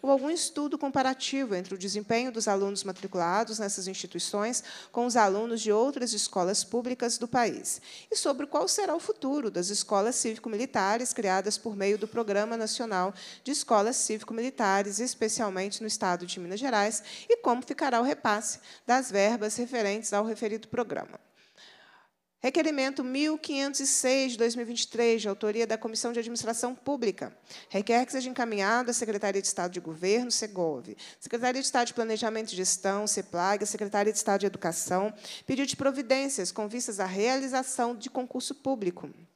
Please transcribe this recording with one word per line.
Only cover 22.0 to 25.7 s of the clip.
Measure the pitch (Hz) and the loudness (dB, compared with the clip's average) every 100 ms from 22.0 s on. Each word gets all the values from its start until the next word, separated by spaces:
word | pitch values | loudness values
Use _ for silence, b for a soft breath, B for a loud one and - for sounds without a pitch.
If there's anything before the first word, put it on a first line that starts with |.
| B _ _ _ | B _ _ _
Requerimento | 254 339 311 285 269 277 | 0 2 2 2 0 -2
mil | 254 269 302 311 | -2 0 0 0
quinhentos | - 277 277 277 | -2 -2 -2 -2
e | 269 | 0
seis, | - 254 269 262 | 2 4 4 2
de | 226 | 2
dois | 233 | 0
mil | 233 | 0
e | 233 | -4
vinte | 240 | -4
e | - | -2
três, | 226 233 226 | 2 4 4
de | 208 | 2
autoria | 196 214 214 | 0 0 0
da | 220 | 0